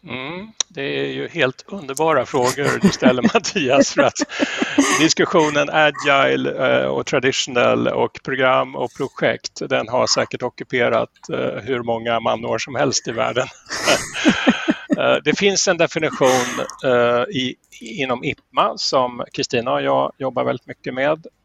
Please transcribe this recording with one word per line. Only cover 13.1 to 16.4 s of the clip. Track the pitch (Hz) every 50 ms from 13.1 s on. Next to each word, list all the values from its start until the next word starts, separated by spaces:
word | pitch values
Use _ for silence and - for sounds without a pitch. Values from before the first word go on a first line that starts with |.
världen. | 117 113 120 120 120 120 131 -
<laughs> | - - _ - - - - - 139 - - - - - - 302 190 - - - 196 - - - - - - - 285 190
Eh, | 135 127 131 135 -
det | 151 143 -
finns | 196 202 190 180 - 202
en | 175
definition, | 165 165 147 - 165 156 143 - - 147 127 127 127